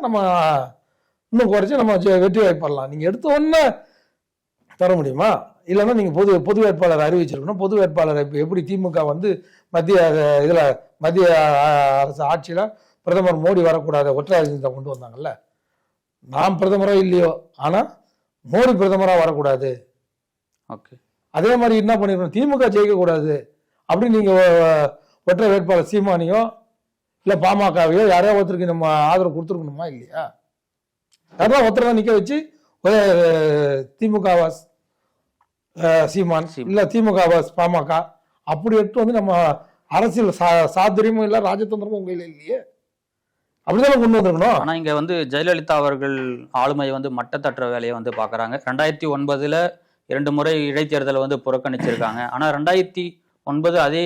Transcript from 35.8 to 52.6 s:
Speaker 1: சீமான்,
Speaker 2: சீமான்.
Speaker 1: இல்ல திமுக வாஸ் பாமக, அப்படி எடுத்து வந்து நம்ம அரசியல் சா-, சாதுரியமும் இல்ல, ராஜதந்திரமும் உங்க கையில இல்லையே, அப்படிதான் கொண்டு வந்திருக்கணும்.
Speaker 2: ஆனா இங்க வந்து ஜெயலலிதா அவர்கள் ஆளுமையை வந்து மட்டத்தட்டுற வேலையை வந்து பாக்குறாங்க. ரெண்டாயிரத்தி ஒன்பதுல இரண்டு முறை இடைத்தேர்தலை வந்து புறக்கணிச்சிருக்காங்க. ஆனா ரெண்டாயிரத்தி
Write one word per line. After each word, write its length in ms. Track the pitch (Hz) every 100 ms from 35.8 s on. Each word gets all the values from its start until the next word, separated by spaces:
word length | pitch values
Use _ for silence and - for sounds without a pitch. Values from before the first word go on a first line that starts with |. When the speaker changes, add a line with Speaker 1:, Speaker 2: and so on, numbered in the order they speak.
| 165 160 151
Speaker 1:
சீமான், 360 | 180 175 160 165
Speaker 2:
சீமான். 160 | - 165
Speaker 1:
இல்ல 100 | 202 202
திமுக 340 | 226 220 190 170
வாஸ் 220 | 170 - -
பாமக, 340 | 170 175 143 160 - _ _ _ -
அப்படி 280 | 151 220 220
எடுத்து 260 | 208 240
வந்து 160 | 226 226
நம்ம 120 | 196 175 165 - - _ -
அரசியல் 460 | 165 220 196 202 -
சா-, 280 | 175 170 156
சாதுரியமும் 520 | 185 208 190 220 220 214
இல்ல, 100 | 220
ராஜதந்திரமும் 600 | 202 196 214 214 202 208
உங்க 120 | 185
கையில 140 | 175 170
இல்லையே, 320 | 147 151 523 - _ _ _ _ _ _ _ _ _ -
அப்படிதான் 340 | 208 277 262
கொண்டு 160 | 226 226
வந்திருக்கணும். 420 | 185 165 220 185
Speaker 2:
ஆனா 120 | 156
இங்க 180 | 165 156
வந்து 200 | 147 165 175 131
ஜெயலலிதா 440 | 143 170 170 156 151
அவர்கள் 340 | 143 135 139 135 127 123 127 127
ஆளுமையை 320 | 135 147 139
வந்து 180 | 131 135
மட்டத்தட்டுற 540 | 123 120 143 143 127 123
வேலையை 220 | 120 117
வந்து 160 | 117 117
பாக்குறாங்க. 440 | 110 110 113 113 131
ரெண்டாயிரத்தி 440 | 127 131 156 151 156
ஒன்பதுல 460 | 139 143 139 147 165 175 - _ _ -
இரண்டு 200 | 131 143
முறை 220 | 147 151 156 147
இடைத்தேர்தலை 520 | 143 147 147 135 135
வந்து 160 | 135 135
புறக்கணிச்சிருக்காங்க. 840 | 131 131 131 127 127 117 113 117 123
ஆனா 120 | 127 156
ரெண்டாயிரத்தி 540 | 143